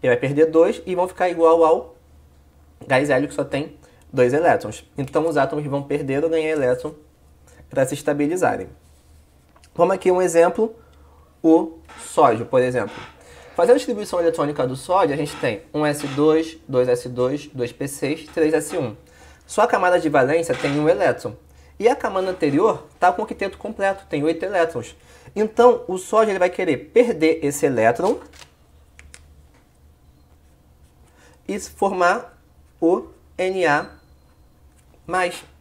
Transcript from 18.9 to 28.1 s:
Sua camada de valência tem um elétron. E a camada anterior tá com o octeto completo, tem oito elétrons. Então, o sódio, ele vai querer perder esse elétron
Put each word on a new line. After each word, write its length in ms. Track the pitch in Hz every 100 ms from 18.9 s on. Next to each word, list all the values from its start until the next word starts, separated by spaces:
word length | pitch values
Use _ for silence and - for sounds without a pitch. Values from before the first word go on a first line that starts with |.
| 104 - - - - _
Sua 180 | - 214
camada 320 | 202 180 175
de 120 | 160
valência 440 | 143 127 165 165
tem 240 | 170 147 143
um 120 | 151
elétron. 480 | 196 165 117 113 98 _ - - -
E 80 | 208
a 80 | -
camada 340 | 220 190 190
anterior 560 | 180 147 139 214 - - _
tá 140 | 180
com 80 | 180
o 20 |
octeto 340 | 214 - 196 185
completo, 480 | 208 214 196 190 -
tem 120 | 156 151
oito 180 | 165
elétrons. 500 | 185 196 165 123 110 - _ - -
Então, 520 | - 214 214 240 226 -
o 100 | 185
sódio, 360 | - 214 214
ele 60 | 190
vai 100 | 180
querer 420 | 180 180 131 -
perder 460 | 226 240 185 156 160 143
esse 200 | 139 156
elétron 540 | 120 110 120 180